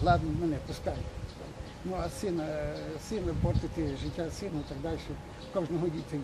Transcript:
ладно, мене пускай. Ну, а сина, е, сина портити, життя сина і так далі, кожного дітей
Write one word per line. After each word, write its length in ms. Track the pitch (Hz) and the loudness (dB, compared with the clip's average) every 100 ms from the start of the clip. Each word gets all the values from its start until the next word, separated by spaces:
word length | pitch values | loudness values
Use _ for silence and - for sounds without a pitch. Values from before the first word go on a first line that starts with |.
ладно, 260 | 170 170 156 151 | 8 8 6 2
мене 160 | 170 139 - | 2 0 -2
пускай. 300 | 143 - - - - - - - - - - 180 | -4 -2 -2 -4 -6 -8 -8 -10 -10 -10 -6 -4
Ну, 100 | 180 | -2
а 100 | 165 | -2
сина, 340 | - 208 170 | -2 0 0
е, 320 | 156 151 147 151 151 156 - | 0 0 -2 -2 -4 -6 -2
сина 240 | 214 170 156 | 0 0 2
портити, 560 | 165 - 160 - 151 135 | 4 4 2 0 0 0
життя 280 | 147 156 165 | -2 -2 -2
сина 280 | - 202 156 143 | -2 -2 -2 -4
і 40 | |
так 80 | 135 | -4
далі, 160 | 165 160 - 143 - - - | -2 -2 -4 -8 -8 -12 -2
кожного 340 | 196 156 165 175 | 0 2 2 2
дітей 320 | 156 143 151 | 0 -2 -4